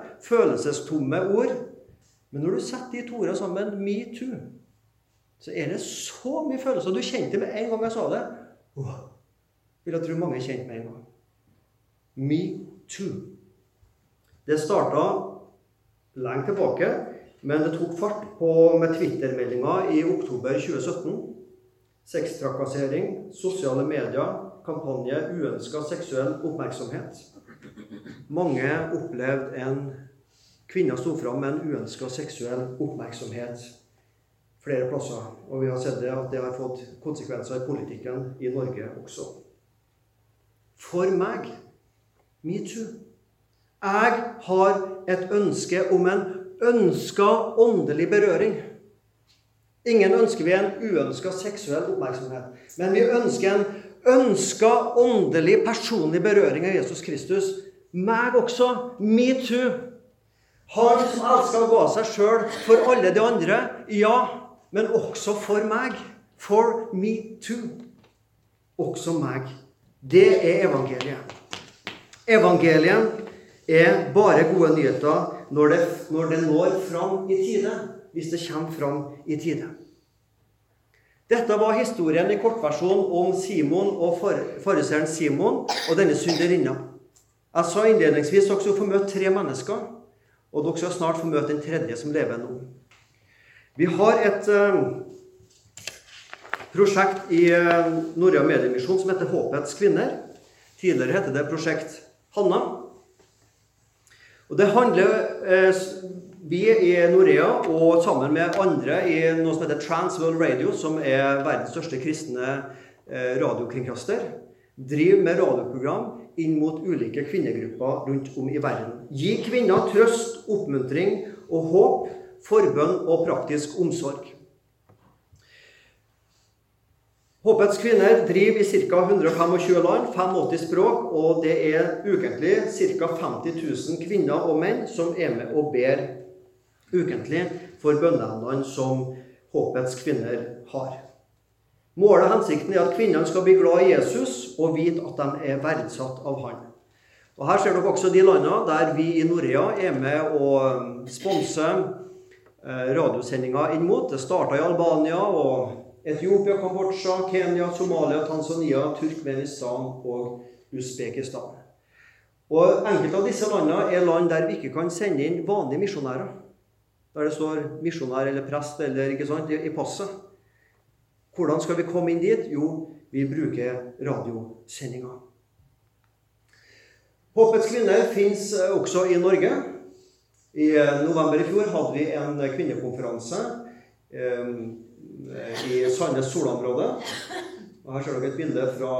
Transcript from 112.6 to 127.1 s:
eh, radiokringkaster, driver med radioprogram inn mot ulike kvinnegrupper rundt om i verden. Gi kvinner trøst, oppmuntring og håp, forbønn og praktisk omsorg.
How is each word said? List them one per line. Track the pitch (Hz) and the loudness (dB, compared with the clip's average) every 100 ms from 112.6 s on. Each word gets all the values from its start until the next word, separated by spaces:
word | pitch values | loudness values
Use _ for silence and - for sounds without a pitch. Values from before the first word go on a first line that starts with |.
| 131 - - _ - | -8 -18 -20 _ -12
eh, | 127 127 127 | -6 -4 -2
radiokringkaster, | 143 110 120 127 120 117 - 233 - - - _ _ - | -2 -2 -6 -6 -8 -8 -4 -4 -6 -12 -18 _ _ -18
driver | 131 147 165 - | -6 2 6 6
med | 165 170 | 6 4
radioprogram | - 127 120 127 139 190 233 - - - | 2 2 -2 -4 -2 -2 -6 -10 -10 -4
inn | 160 156 | 0 0
mot | 156 156 | 0 -2
ulike | 190 151 117 123 139 | -4 -2 -2 -4 -4
kvinnegrupper | 196 127 113 113 - 131 131 135 | -2 -2 -4 -6 -6 -4 -4 -4
rundt | 139 - - | -4 -4 -8
om | 131 | -6
i | 147 | -4
verden. | 135 113 113 - - | -4 -4 -8 -12 -12
Gi | 135 175 226 | -4 -2 -2
kvinner | 220 247 202 208 - | -2 0 2 2 4
trøst, | 196 226 226 - - - | 4 6 4 -2 -8 -4
oppmuntring | 208 147 135 123 143 196 220 - - - | -4 -2 -4 -2 0 0 0 -6 -14 -6
og | 160 160 | -4 4
håp, | 185 - - - - - - - | 6 6 4 -4 -10 -16 -20 2
forbønn | 214 175 127 160 180 156 | 4 4 2 2 0 2
og | 165 165 | 2 2
praktisk | 135 131 147 - 180 | -2 -2 -4 -4 -2
omsorg. | 170 - 139 135 - - - _ _ _ _ _ _ _ _ _ _ _ _ _ _ _ _ _ _ _ _ _ _ _ _ _ _ | -2 -2 -6 -8 -14 -20 -20 _ _ _ _ _ _ _ _ _ _ _ _ _ _ _ _ _ _ _ _ _ _ _ _ _ _